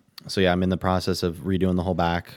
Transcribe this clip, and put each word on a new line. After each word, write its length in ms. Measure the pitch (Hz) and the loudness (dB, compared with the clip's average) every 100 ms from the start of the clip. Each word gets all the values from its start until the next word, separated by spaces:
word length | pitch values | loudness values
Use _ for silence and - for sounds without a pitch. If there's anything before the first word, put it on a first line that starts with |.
| _ - - | _ -20 -6
so 140 | - | 2
yeah, 100 | 92 | 4
I'm 100 | 90 | 4
in 60 | 92 | 2
the 80 | 92 | 0
process 460 | 92 92 92 90 | 0 0 0 -2
of 140 | 90 80 | -2 -4
redoing 400 | 76 95 92 92 | -2 0 2 0
the 60 | |
whole 100 | 90 | 0
back 400 | 85 85 85 - | 0 0 0 -6